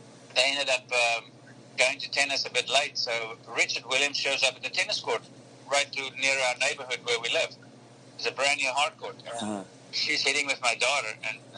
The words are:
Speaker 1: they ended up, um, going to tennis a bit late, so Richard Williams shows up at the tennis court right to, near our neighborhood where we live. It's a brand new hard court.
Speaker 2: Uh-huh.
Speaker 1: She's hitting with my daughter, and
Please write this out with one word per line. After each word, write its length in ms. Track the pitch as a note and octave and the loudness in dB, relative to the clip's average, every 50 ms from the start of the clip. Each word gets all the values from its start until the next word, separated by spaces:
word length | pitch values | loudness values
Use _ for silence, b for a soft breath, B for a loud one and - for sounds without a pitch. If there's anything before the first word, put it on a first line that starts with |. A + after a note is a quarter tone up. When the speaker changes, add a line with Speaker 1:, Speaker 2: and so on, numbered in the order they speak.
| - - - - - - - | -20 -20 -20 -20 -14 -4 2
Speaker 1:
they 80 | B2 B2+ | 2 2
ended 220 | C3+ C#3 C#3+ C#3 C3 | 4 2 2 2 2
up, 140 | C3 B2+ - - | 0 0 0 0
um, 320 | B2+ A#2+ A#2 A#2 A#2 A#2 - - - - - - - - - - - | 2 2 4 4 2 0 -4 -8 -20 -20 -20 -20 -20 -20 -20 -6 0
going 220 | - B2+ C3 C#3 C#3 | 2 2 2 2 -2
to 100 | - - | -6 -2
tennis 340 | - C#3+ C#3 C#3 C#3 B2+ - | 0 2 2 2 2 -2 -2
a 40 | A#2 | 0
bit 180 | - B2 A#2+ A#2+ | 0 0 2 4
late, 280 | A#2+ C#3 D3 C#3 C3 | 4 2 2 2 -2
so 140 | - - B2+ A#2 A#2 A2+ A2 A2+ - - A#2 A#2 | -4 -2 -2 -2 -2 -2 -4 -8 -12 -12 -4 0
Richard 300 | D3 F3 - - - - | 0 0 2 0 -4 -2
Williams 320 | A#2+ C3 C3 C#3+ C#3+ C#3 | 0 2 2 2 2 0
shows 260 | - - C#3 C3+ C3 C3+ | 0 0 0 0 2 2
up 120 | C3 - | 0 0
at 80 | - - | -2 -8
the 60 | - | -4
tennis 300 | - F#3 F#3 - - - | -2 -2 -2 0 -2 -4
court 220 | - C#3+ A#2+ A2 - - - - - - - - - - | -2 -2 -2 -2 -4 -8 -20 -20 -20 -20 -20 -16 -4 0
right 200 | C3+ C#3+ C#3+ C#3 | 2 2 2 0
to, 100 | - C#3+ C3+ C3 B2+ B2 | -4 -6 -6 -6 -4 0
near 180 | C3+ C#3 C3+ C3+ C3 B2 | 2 2 2 4 2 0
our 80 | B2 - | 0 2
neighborhood 400 | B2+ C#3+ D3+ C#3+ C3 B2+ B2 A#2 - | 0 -2 -2 -2 -6 -6 -6 -4 -2
where 160 | A#2+ A#2+ A2+ | 0 0 0
we 80 | A#2 A#2 | 0 0
live. 260 | C3+ D#3+ C#3+ - - - - - - - - - - - - - - | 0 0 0 -2 -4 -12 -20 -20 -20 -20 -20 -20 -20 -20 -20 -18 -10
It's 100 | - - | -6 -4
a 40 | A#2 | -4
brand 260 | A2+ A#2+ C3+ C#3 C#3+ C#3+ | -2 2 2 2 2 2
new 100 | C#3 C3 | 0 0
hard 260 | B2+ C#3 D3+ - - | 2 2 0 0 -2
court. 180 | - B2 G#2 F#2 - - | -6 -10 -10 -10 -10 -12
Speaker 2:
Uh-huh. 360 | - A#2 A#2 G#2+ G#2 G#2+ G2 - - - - - - | -10 -6 -6 -4 -4 -4 -6 -8 -10 -16 -20 -14 -6
Speaker 1:
She's 300 | - - - C#3+ D#3 C3 | -4 -2 0 0 0 2
hitting 240 | - C3+ C#3 D3 C#3+ | 2 2 2 2 2
with 120 | C#3 C3 - | 0 -2 0
my 140 | B2 A#2+ A2+ | 2 0 2
daughter, 320 | A2 A#2+ B2 C#3+ C#3 A2+ G#2+ G#2+ G#2+ - | 2 2 2 2 2 0 -2 -6 -8 -6
and 100 | A2 A2+ - - - - | -8 -8 -8 -12 -18 -16